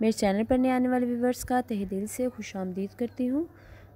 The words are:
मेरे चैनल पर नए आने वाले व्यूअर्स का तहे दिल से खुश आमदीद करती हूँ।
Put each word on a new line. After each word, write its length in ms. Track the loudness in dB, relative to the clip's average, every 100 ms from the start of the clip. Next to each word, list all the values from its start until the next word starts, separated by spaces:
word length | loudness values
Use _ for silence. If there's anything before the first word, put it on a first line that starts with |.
मेरे 100 | 2
चैनल 300 | 4 2 2
पर 140 | 2 2
नए 120 | 4
आने 180 | 2 2
वाले 160 | 2 0
व्यूअर्स 380 | 0 0 0
का 180 | 0 -2
तहे 220 | 0 -4 -2
दिल 200 | -4 -4
से 200 | -4 -4
खुश 260 | -4 -10 -6
आमदीद 360 | -6 -4 -6
करती 320 | -4 -6 -2 -2
हूँ। 140 | 0 -4 -10 -20 -20 -16